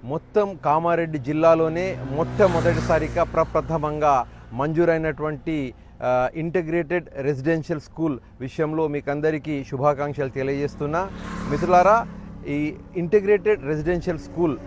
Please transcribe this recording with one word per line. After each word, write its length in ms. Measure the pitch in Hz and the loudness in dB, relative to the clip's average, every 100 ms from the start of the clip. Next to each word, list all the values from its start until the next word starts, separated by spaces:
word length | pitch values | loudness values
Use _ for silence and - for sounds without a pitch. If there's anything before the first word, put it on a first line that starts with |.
మొత్తం 540 | 117 156 - 214 202 170 | -6 -8 -2 0 0 -2
కామారెడ్డి 540 | 147 151 170 170 165 156 | 0 2 2 0 -2 -4
జిల్లాలోనే 840 | 123 156 160 165 160 160 185 147 131 | -4 4 6 6 4 0 -4 -6 -6
మొట్టమొదటిసారిగా 1120 | 143 165 - 196 170 170 160 - 160 156 175 | -4 -4 2 4 4 2 0 2 0 0 -2
ప్రప్రథమంగా 1000 | 165 160 160 160 131 165 151 151 147 131 117 - - | 0 0 0 -2 -2 -4 -2 0 2 2 0 -12 -12
మంజూరైనటువంటి, 1200 | 113 147 160 170 160 160 139 156 147 165 156 131 - - - | -4 -2 2 4 2 0 -4 -6 -6 -6 -4 -6 -10 -20 -6
ఆ, 260 | 123 127 127 | 0 2 0
ఇంటిగ్రేటెడ్ 760 | 165 160 180 156 170 147 175 - - | -2 -2 -2 0 -2 0 -4 -4 -4
రెసిడెన్షియల్ 640 | 135 135 135 165 151 156 | -2 0 0 0 -2 -6
స్కూల్ 380 | - - 160 127 - - | -8 -4 -4 -4 -10 -12
విషయంలో 480 | 131 - 156 156 156 | -10 -4 -2 0 -2
మీకందరికీ 760 | 147 143 143 156 156 156 143 | -2 -4 0 0 -2 -4 -6
శుభాకాంక్షలు 640 | 127 135 143 139 143 147 135 | -6 0 0 2 -2 -2 -4
తెలియజేస్తున్నా. 840 | 135 135 139 143 - 147 165 190 - - - - | -2 -2 -2 -4 -4 -4 -2 -4 -8 -10 -8 -4
మిత్రులారా, 560 | 147 170 180 185 226 233 - - - - | -2 4 8 8 6 2 -12 -14 -12 -6
ఈ 300 | 147 151 151 - 185 | -4 -4 -6 -10 -6
ఇంటిగ్రేటెడ్ 680 | 170 214 196 208 208 202 | 2 2 4 2 2 0
రెసిడెన్షియల్ 540 | 135 151 151 175 180 160 | -2 -2 0 -2 -2 -6
స్కూల్ 400 | - 160 170 117 | -8 -2 0 0